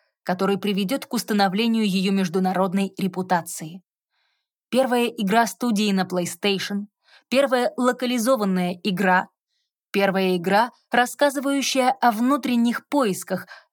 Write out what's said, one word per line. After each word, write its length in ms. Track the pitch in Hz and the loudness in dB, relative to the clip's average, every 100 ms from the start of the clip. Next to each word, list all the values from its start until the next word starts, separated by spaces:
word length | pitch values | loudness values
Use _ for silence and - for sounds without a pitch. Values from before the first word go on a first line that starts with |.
| _ _ | _ _
который 340 | - 185 196 196 | -6 -2 0 0
приведёт 480 | 202 196 190 269 - | -2 -2 -2 -4 -4
к 80 | |
установлению 720 | 240 - 208 196 196 233 226 208 | -8 -2 0 2 2 0 2 0
её 280 | 190 196 | 0 0
международной 800 | 196 185 185 185 180 190 196 190 - | 0 0 0 0 0 0 0 -2 -2
репутации. 840 | 190 185 180 175 165 - 160 185 _ _ _ _ _ _ _ _ - | -4 -4 -2 -2 -2 -12 -14 -16 _ _ _ _ _ _ _ _ -4
Первая 380 | 240 254 240 240 | 0 2 2 0
игра 400 | - 196 226 233 | 0 2 2 2
студии 440 | - 247 202 208 | 0 -2 0 2
на 140 | 190 185 | 0 0
PlayStation, 800 | 180 175 - 202 190 - 202 208 _ _ - - | -2 -4 -4 -2 -2 -2 -6 -8 _ _ -20 -2
первая 460 | 254 277 247 240 - | 2 2 2 0 0
локализованная 1040 | 247 247 247 247 226 262 196 185 180 180 | -2 0 -2 -2 0 0 0 0 -2 -4
игра, 440 | 220 180 190 185 190 _ _ _ _ _ _ | -4 0 2 2 0 _ _ _ _ _ _
первая 460 | 190 196 190 185 180 | 0 0 2 0 0
игра, 340 | 175 202 240 - - | 2 2 2 -4 -4
рассказывающая 1000 | 247 247 - 285 269 269 277 - 262 254 | 0 0 0 0 0 -2 -2 -2 0 0
о 200 | - 240 | 2 2
внутренних 760 | 214 247 277 254 240 240 - - | 2 0 0 0 0 0 -2 -2
поисках, 600 | 294 220 180 - 180 - - _ | 0 0 -2 -6 -8 -8 -20 _